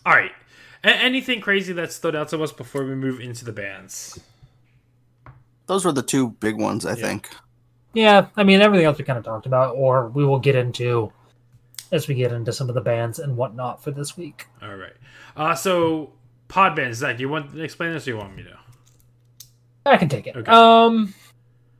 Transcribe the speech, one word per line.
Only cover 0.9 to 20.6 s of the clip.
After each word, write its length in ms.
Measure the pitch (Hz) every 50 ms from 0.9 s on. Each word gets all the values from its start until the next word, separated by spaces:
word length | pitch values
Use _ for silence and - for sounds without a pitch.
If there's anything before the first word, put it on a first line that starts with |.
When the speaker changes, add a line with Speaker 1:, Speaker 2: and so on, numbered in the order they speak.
| 233 185 233 254 254 262 254 254 247 220
Speaker 1:
crazy 320 | 190 208 196 202 185 180 180
that 180 | 170 165 -
stood 240 | - - - 165 151
out 140 | 151 151 147
to 120 | 170 156
us 100 | 156 147 135
before 320 | - 127 123 - 143 135
we 100 | 131 135
move 240 | 131 131 131 127 123
into 240 | 120 123 117 117 120
the 80 | 117
bans? 640 | 104 104 98 98 98 92 95 95 - - - - - 87 - _ _ _ - _ _ _ _ _ _ _ _ _ _ _ _ _ _ _ _ - - _ _ _ _ _ _
Speaker 2:
Those 160 | - 185 196 185
were 80 | 180
the 100 | 147 131 117
two 260 | - - 139 131 117 104 -
big 160 | 107 107 110
ones, 280 | 110 104 101 101 98 -
I 60 | -
Speaker 1:
Yeah. 40 | 107
Speaker 2:
think. 340 | 117 113 104 98 104 - - - - _ _ _ _ _ _ _ _ _ _ -
Speaker 3:
Yeah, 340 | 226 220 214 202 196 190 - _
I 60 | 214 202
mean, 180 | 196 190 190
everything 240 | 208 214 202 185 160
else 120 | 156 139
we 60 | - 139
kinda 160 | - 127 117
talked 240 | 110 113 113 107 -
about, 280 | 131 131 127 131 131 120
or 320 | 135 135 131 127 131 120 110
we 160 | 120 143 143
will 140 | 139 139 135
get 160 | - 143 131
into 560 | 127 123 123 - - 120 123 120 117 107 104 - _ _ _ _ _ _ _ _ _ _ _ _ - - _
as 160 | 185 156 143
we 80 | - 139
get 160 | 123 127 120
into 200 | 117 117 113 120 113
some 140 | - 135 123
of 60 | 117
the 60 | 123
bans 380 | 107 123 117 117 117 117 113 -
and 160 | - 143 123
whatnot 440 | 117 127 131 110 127 127 123 113 - -
for 80 | 147
this 240 | 135 143 147 143 -
week. 300 | 180 175 147 - - - - _ _
Speaker 1:
All 140 | - 107 101
right. 180 | 95 92 - - _ - - - - - - -
Uh, 180 | 147 151 160 165
so, 560 | 165 - 196 180 175 170 165 160 156 147 - _ _ _ _ _ _ _
pod 280 | _ - 185 190 185 151
bans. 220 | 156 135 123 117
Zach, 220 | 117 143 135 117 117
you 100 | 131 135
want 240 | 151 156 147 139 139
to 80 | 151
explain 300 | 160 143 - - 170 165 165
this, 140 | 147 -
or 40 | 135
you 60 | 117
want 180 | 107 101 98 95
me 80 | 92 87
to? 140 | 87 - - _ - - _ _ _ _ _ _ _ _ _ _ _ _ _ - - _ _ _ _ _ _ _
Speaker 3:
I 120 | 285 262
can 120 | 180 185 143
take 180 | 135 - -
it. 80 | - -
Speaker 1:
Okay. 160 | 127 110 -
Speaker 3:
Um, 600 | 226 233